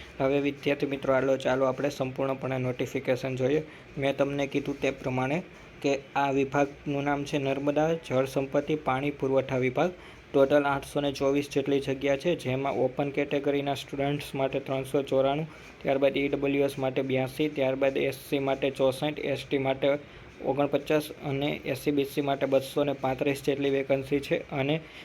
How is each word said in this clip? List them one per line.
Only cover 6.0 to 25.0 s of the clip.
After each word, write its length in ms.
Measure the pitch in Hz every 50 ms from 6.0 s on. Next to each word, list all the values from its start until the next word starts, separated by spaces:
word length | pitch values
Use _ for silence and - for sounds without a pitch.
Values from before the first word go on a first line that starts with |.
| - - -
આ 140 | 139 139 139
વિભાગનું 760 | 135 139 139 135 139 143 143 147 - - - 151 143 143 139
નામ 200 | 143 143 143 143
છે 140 | 139 156 147
નર્મદા 540 | 135 139 135 135 139 147 143 151 156 160 165
જળ 320 | 165 - - 131 131 135
સંપત્તિ 500 | 131 - 143 139 139 139 143 143 - 156
પાણી 360 | 151 - - 131 131 139 147
પુરવઠા 480 | 143 - 143 131 135 135 131 135 131 127
વિભાગ. 340 | 127 127 127 143 156 180 180 - - - - - - - -
ટોટલ 280 | 139 139 135 147 147 143
આઠસો 380 | 143 139 139 - - - 147
ને 120 | 143 143 135
ચોવીસ 380 | - 139 135 139 143 143 -
જેટલી 300 | - 143 139 - 139 139
જગ્યા 360 | 135 139 135 135 139 139 139
છે, 180 | 139 - 175 170
જેમાં 400 | - - 127 127 135 139 139 127
ઓપન 360 | 113 127 127 127 - 143 143
કેટેગરીના 640 | 139 143 143 139 151 143 139 143 139 143 139 143 139
સ્ટુડન્ટ્સ 600 | 131 - - - 139 139 143 147 143 - - -
માટે 260 | 139 135 135 - 135
ત્રણસો 420 | 135 - 135 135 135 131 - 143 139
ચોરાણું, 460 | - 135 131 135 135 139 147 160 156 - - - - - - -
ત્યારબાદ 340 | - 135 135 139 139 -
ઈ 120 | 139 139 139
ડબલ્યુ 360 | 139 139 139 143 139 139 139
એસ 140 | 135 135 143
માટે 240 | 135 131 131 139 135
બ્યાસી, 460 | 135 131 131 131 127 131 - 156 151
ત્યારબાદ 480 | 147 143 135 131 131 135 139 135 135
એસ 180 | 143 139 139 135
સી 240 | - - - 151 139
માટે 320 | 139 135 139 135 139 139
ચોસઠ, 480 | 131 - 135 131 127 131 147 151 147 -
એસ 280 | - 139 139 127 - -
ટી 80 | 147 139
માટે 400 | 135 135 135 135 147 139 139 147 - - - - - - - - -
ઓગણપચાસ 680 | - 131 139 143 139 147 143 143 - 156 151 147 - - - -
અને 360 | 147 135 139 139 151 151 147 -
એસ 140 | 147 139 123
સી 120 | - 151
બી 140 | 147 143 139
સી 160 | 135 - 151
માટે 260 | 143 139 139 139 139
બસો 380 | 135 135 135 131 - - 151 147
ને 80 | 143 135
પાંત્રીસ 500 | - - 131 131 131 151 143 139 139 -
જેટલી 260 | 151 139 139 139 139
વેકન્સી 500 | 135 135 135 139 139 135 131 131 143 143
છે 300 | 143 - 165 - - -
અને 300 | 170 139 135 143 156 160 156 - - -